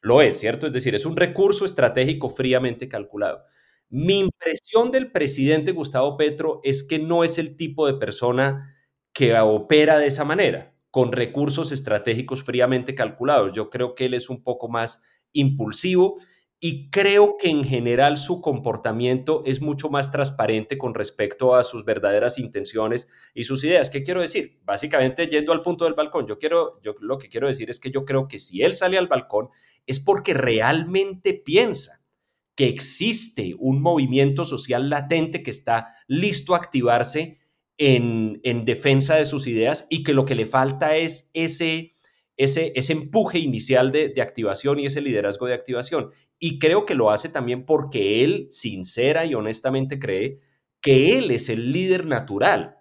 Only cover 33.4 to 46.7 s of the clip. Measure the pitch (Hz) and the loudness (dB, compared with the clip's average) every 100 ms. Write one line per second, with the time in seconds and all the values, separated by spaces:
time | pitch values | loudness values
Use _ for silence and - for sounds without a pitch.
33.4 | 98 85 131 135 156 170 131 131 139 139 | -8 -4 -2 0 2 2 2 2 2 2
34.4 | 160 139 - 120 139 147 139 165 165 - | -4 -6 -4 -2 -2 -2 0 -2 -2 -6
35.4 | - 110 - 117 110 - _ 135 208 139 | -8 -10 -2 -2 -2 -18 _ -2 0 -2
36.4 | 139 175 175 135 120 120 120 151 165 - | 0 -2 0 0 2 2 2 -4 -6 -10
37.4 | _ _ _ _ 147 127 120 113 110 101 | _ _ _ _ 4 4 4 0 -2 -4
38.4 | 127 120 113 147 147 135 135 156 147 147 | -4 -2 0 0 2 2 4 2 2 -2
39.4 | 135 117 113 156 - 160 135 135 135 123 | -4 0 0 0 -4 -6 0 2 2 0
40.4 | 110 131 135 139 151 156 165 151 - 160 | 0 0 0 0 0 0 0 -4 -10 -4
41.4 | 165 165 165 160 165 _ _ _ _ _ | -4 -2 -2 -4 -8 _ _ _ _ _
42.4 | 135 139 160 - 123 156 147 220 202 175 | 0 2 -2 -2 -2 -2 0 0 0 0
43.4 | 160 113 - 127 131 143 156 - 113 - | -2 -4 2 2 4 2 -2 -2 -4 -2
44.4 | 107 98 139 143 139 143 143 107 101 101 | -4 -2 -2 -2 -2 -4 -2 -2 -2 -4
45.4 | 123 123 - 123 123 160 107 _ _ _ | -4 -4 -4 -6 -4 -6 -6 _ _ _
46.4 | 165 143 156 | -6 0 2